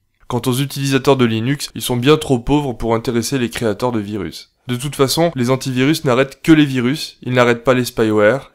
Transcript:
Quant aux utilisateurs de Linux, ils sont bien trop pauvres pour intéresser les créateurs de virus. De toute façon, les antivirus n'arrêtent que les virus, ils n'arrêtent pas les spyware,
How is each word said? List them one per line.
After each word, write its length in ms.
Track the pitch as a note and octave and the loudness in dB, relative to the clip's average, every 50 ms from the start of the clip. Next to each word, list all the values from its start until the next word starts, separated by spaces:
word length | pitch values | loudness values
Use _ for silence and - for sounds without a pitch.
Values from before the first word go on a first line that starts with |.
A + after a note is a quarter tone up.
| _ _ _ _ _ - | _ _ _ _ _ -8
Quant 120 | - A#2+ A2+ C3 | -6 -4 -2 -2
aux 140 | B2 B2+ | -2 -2
utilisateurs 560 | C#3+ C3+ - C#3+ C#3 C#3 C3+ C3+ B2+ C#3+ C#3 C3+ | -2 -4 -4 -6 -4 -2 -2 0 2 2 2 4
de 80 | B2 | 2
Linux, 440 | A#2 A2 A2 A2 B2 C#3+ D3 - - - | 0 0 -2 -4 -4 -4 -6 -8 -12 -12
ils 60 | - | -10
sont 160 | A2+ - B2 B2 | -6 -4 -4 0
bien 180 | A#2+ C3+ D#3 D3+ | 2 4 4 4
trop 220 | D3+ - C#3 A#2+ | 2 0 -2 -2
pauvres 340 | A2+ - C#3 D3+ D3 C#3 A#2 | 0 0 0 0 0 -2 -6
pour 220 | A2+ - A2+ A2+ | -6 -4 -2 -2
intéresser 420 | A2+ A#2 - A#2 A#2 A2+ - C#3 C3+ | -2 -2 -2 -2 -2 -2 -2 -2 -4
les 120 | A#2+ A2 | -4 -4
créateurs 420 | - - B2 A2 G2+ G2+ - B2+ | -4 -4 -4 -4 -2 -2 -2 -4
de 80 | A#2 A2 | -2 -4
virus. 540 | G#2 G2 G#2+ G#2+ F#2 D#2+ D2+ - - _ _ _ _ - | -4 -6 -6 -8 -8 -8 -10 -14 -18 _ _ _ _ -8
De 100 | B2 B2 | -8 -6
toute 180 | B2 D3 C#3 | -6 -6 -2
façon, 360 | - C#3 B2+ - D#3 E3 F3 D#3+ | 0 0 0 2 0 0 0 0
les 160 | C#3 A#2+ A#2+ | -2 -2 0
antivirus 540 | C3 B2+ - C3+ B2+ B2 C3 C#3 D#3+ D#3 - | 0 -2 -2 -4 -2 0 0 0 0 0 0
n'arrêtent 360 | C#3+ A#2+ B2 C3+ C3 - - | 0 2 2 0 0 -4 -2
que 120 | - - D#3+ | 2 4 6
les 120 | D#3 D3 | 6 6
virus, 540 | C#3 C3+ C3 A#2 B2 C#3 D#3 - - - _ | 4 2 0 0 0 -2 -2 -6 -12 -14 _
ils 120 | - B2+ B2 | -6 -2 2
n'arrêtent 320 | B2+ B2 A#2+ A#2+ A#2 - | 4 4 4 4 2 2
pas 80 | - B2+ | 0 2
les 100 | B2+ B2 | 2 0
spyware, 640 | A#2+ - - A#2 A2 G#2+ G#2+ G#2 G#2 A#2+ C#3 - - _ | -2 -2 -2 0 2 4 4 4 4 4 2 -2 -10 _